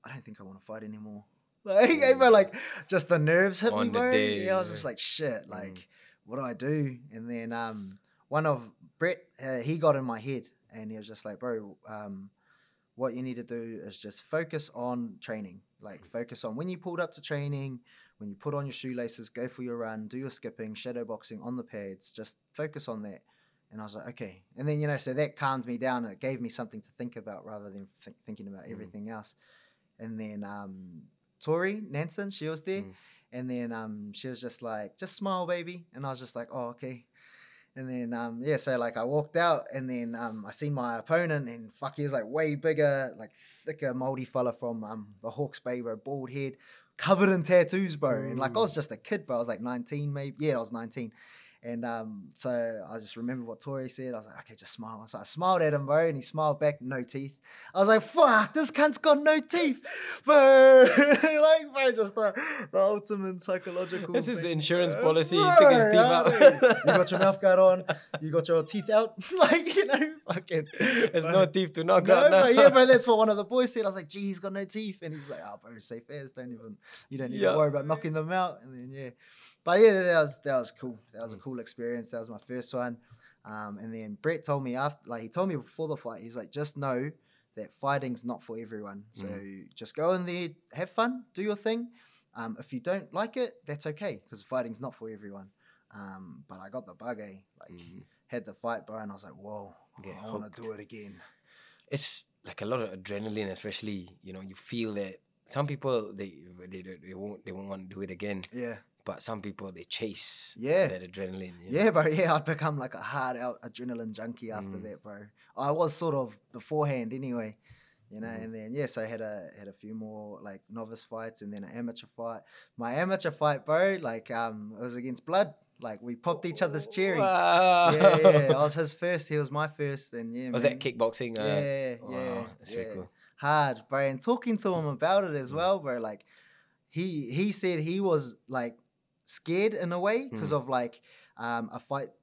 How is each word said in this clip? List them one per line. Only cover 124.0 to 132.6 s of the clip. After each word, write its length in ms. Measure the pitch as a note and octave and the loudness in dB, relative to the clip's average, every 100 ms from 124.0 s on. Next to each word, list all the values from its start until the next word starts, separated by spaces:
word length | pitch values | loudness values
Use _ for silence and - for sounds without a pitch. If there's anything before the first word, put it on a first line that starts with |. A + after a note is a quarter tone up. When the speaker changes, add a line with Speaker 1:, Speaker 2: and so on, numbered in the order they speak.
| C#3+ A2+ - | -4 -8 -6
Speaker 1:
um, 460 | A#2 A#2 G#2+ G#2+ A2 | -6 -4 -6 -14 -10
it 40 | |
was 140 | B2 A#2+ | -10 -8
against 300 | B2+ A#2+ - | -8 -10 -2
Blood. 300 | F3+ G3+ D3+ _ _ | 0 0 -4 _ _
Like, 200 | A#2+ G#2 | -12 -10
we 120 | A#2+ A#2+ | -12 -6
popped 280 | - D#3+ F3 | -4 -4 -4
each 160 | D#3+ | -2
other's 260 | F3 D3+ D3 | -2 -2 -6
cherry. 320 | - F#3+ E3+ | -2 0 2
Speaker 2:
Wow. 720 | G3 F3+ F3 F3 F#3 F3 F3 | 2 4 6 6 8 8 6
Speaker 1:
Yeah, 240 | D3+ F#3+ E3 | 8 8 10
yeah. 300 | D#3+ D3+ D3 C#3 | 10 8 6 4
I 40 | |
was 140 | D3 D3 | 4 2
his 180 | D3+ | -2
first, 360 | - F3 F3 D3 | -2 -2 -2 -2
he 80 | D3+ | -2
was 120 | C#3 | -2
my 200 | D3 D3+ | -2 -4
first, 440 | D3+ D3 C#3 - | -2 -6 -4 -10
and 220 | A#2+ A#2 A#2+ | -10 -8 -8
yeah, 160 | B2+ | -4
Speaker 2:
Was 100 | A#2+ | 2
Speaker 1:
man. 140 | C3+ C3 | 0 0
Speaker 2:
that 20 | |
kickboxing? 580 | C3+ A#2+ A2+ A2+ B2 A2+ | -6 0 -2 0 -6 -4
Uh, 20 | |
Speaker 1:
Yeah, 540 | G#2+ C#3+ C#3+ C3+ C3 A#2+ | -2 0 -2 -4 -4 -8
Speaker 2:
wow, 100 | B2 | -10
Speaker 1:
yeah, 360 | B2+ B2+ A#2+ A2+ | -8 -6 -6 -10
Speaker 2:
that's 100 | - | -16